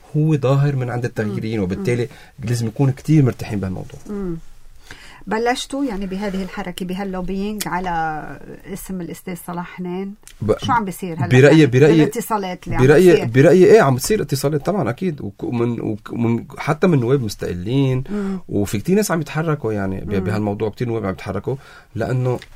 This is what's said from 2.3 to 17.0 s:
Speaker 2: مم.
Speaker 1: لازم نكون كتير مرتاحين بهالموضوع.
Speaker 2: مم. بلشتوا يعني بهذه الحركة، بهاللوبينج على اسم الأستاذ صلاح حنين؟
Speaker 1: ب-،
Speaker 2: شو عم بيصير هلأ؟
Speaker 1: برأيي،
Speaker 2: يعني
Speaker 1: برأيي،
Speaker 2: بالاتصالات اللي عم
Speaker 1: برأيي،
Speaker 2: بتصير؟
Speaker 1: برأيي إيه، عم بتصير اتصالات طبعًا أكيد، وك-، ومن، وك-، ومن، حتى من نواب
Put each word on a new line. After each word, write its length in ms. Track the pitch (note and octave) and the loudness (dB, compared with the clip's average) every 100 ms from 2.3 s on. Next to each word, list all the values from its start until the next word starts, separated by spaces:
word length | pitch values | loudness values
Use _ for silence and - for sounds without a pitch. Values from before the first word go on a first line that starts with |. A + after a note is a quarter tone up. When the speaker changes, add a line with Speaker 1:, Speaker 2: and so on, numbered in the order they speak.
| - | -10
Speaker 2:
مم. 100 | A#2 | -4
Speaker 1:
لازم 180 | A#2 A2+ | -4 -4
نكون 240 | - C3+ | 0 0
كتير 320 | - - D#3 | 0 2 4
مرتاحين 360 | B2+ - - G#2 | 4 0 -6 -6
بهالموضوع. 400 | F#2+ F#2 G2+ - G#3+ | -4 -6 -10 -14 -12
Speaker 2:
مم. 280 | G3+ F#3 E3 - - - - - - - - - | -8 -8 -8 -12 -18 -20 -20 -20 -20 -20 -16 -8
بلشتوا 580 | A3 A#3+ B3+ - C4+ C4+ | -4 -2 -2 -4 -4 -4
يعني 200 | A3 F#3+ | -4 -6
بهذه 380 | F#3+ G#3 F#3+ | -6 -6 -6
الحركة، 420 | F#3+ - F#3 F3 F3+ | -6 -8 -10 -8 -8
بهاللوبينج 840 | F#3 G3+ F#3 F3+ F#3+ G#3 G#3 - | -6 -6 -6 -6 -4 -6 -6 -6
على 240 | F3 F#3 E3 D#3+ D#3 - C#3 - E3+ - | -6 -4 -4 -4 -6 -10 -14 -16 -18 -14
اسم 280 | F#3+ - F#3 | -14 -10 -10
الأستاذ 340 | E3+ E3 F#3+ F3 - | -10 -12 -12 -12 -10
صلاح 280 | F3 F3 - | -12 -12 -10
حنين؟ 400 | F3+ F3+ G3 G#3 - - | -8 -8 -8 -12 -18 -6
Speaker 1:
ب-، 160 | G#2 - | -2 -2
Speaker 2:
شو 140 | - | 0
عم 140 | A#3+ F#3+ | -2 -2
بيصير 320 | - F3+ D#3+ | -8 -8 -6
هلأ؟ 100 | - | 2
Speaker 1:
برأيي، 160 | B2+ | 6
Speaker 2:
يعني 220 | C#3 D#3+ C3+ | 8 8 6
Speaker 1:
برأيي، 320 | B2+ D3+ D#3+ | 6 6 6
Speaker 2:
بالاتصالات 640 | D3 A#3+ - A3 F#3 F3+ | 4 0 -4 -4 -4 -8
اللي 120 | F3 E3+ | -4 2
عم 120 | C3 | 6
Speaker 1:
برأيي، 240 | D3+ F3+ | 8 8
Speaker 2:
بتصير؟ 160 | D#3 A#2+ | 6 4
Speaker 1:
برأيي 380 | C3+ E3 F#3 F3+ | 4 6 8 8
إيه، 160 | A3 | 8
عم 140 | C#3 B2+ | 6 2
بتصير 260 | - G#3+ | 0 -2
اتصالات 440 | - C#3 C#3+ D3+ D3+ | -2 -2 -2 -2 -2
طبعًا 240 | G3 A#2 | -2 -2
أكيد، 320 | B2+ F#3+ D3 | -4 -6 -6
وك-، 220 | G2+ - | -10 -10
ومن، 380 | - A#2 A#2+ A#2 | -6 -2 -2 -2
وك-، 320 | - G#2 - | -6 -6 -8
ومن، 320 | - A2+ A2+ - - | -2 0 0 -4 -8
حتى 300 | - D#3 F#3 | -6 0 2
من 120 | |
نواب 240 | C#3+ | 4